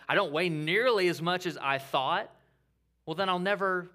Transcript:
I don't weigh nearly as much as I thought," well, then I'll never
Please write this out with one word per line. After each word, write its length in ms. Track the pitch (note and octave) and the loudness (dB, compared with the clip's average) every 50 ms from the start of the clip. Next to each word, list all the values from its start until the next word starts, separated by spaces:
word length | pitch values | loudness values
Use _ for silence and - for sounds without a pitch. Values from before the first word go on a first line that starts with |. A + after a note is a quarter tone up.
| - | -4
I 60 | - D3 | 0 2
don't 180 | F#3 G3+ D3+ | 2 2 2
weigh 180 | C#3+ D#3 F#3 F3 | 0 0 0 0
nearly 580 | D#3 D3+ D3+ D#3+ F3+ A3 B3 C4 A3+ G3 F3+ | 0 -2 -2 0 2 2 4 4 4 4 2
as 120 | F3 D#3+ C3+ | 2 0 0
much 280 | E3 F3 F3+ F3+ F3+ | -2 -2 -2 -2 -2
as 100 | F3 D3 | -4 -6
I 220 | - C3+ C#3 C#3 C3+ | -4 -2 -2 -2 -2
thought," 520 | C3+ - - C#3 C3 C#3+ E3+ G3+ A3 - - _ _ _ _ _ _ _ _ _ _ _ _ _ - | -2 -2 -2 0 0 0 0 -2 -4 -6 -14 _ _ _ _ _ _ _ _ _ _ _ _ _ -10
well, 80 | D#3 D#3+ | -8 -4
then 140 | F3 G3 F#3 | -2 0 0
I'll 100 | F3+ F3+ | 0 0
never 500 | F3+ G3 G#3 F#3 G3 F#3+ F#3 F3+ F3 - - | 0 0 0 0 0 0 0 -2 -4 -8 -16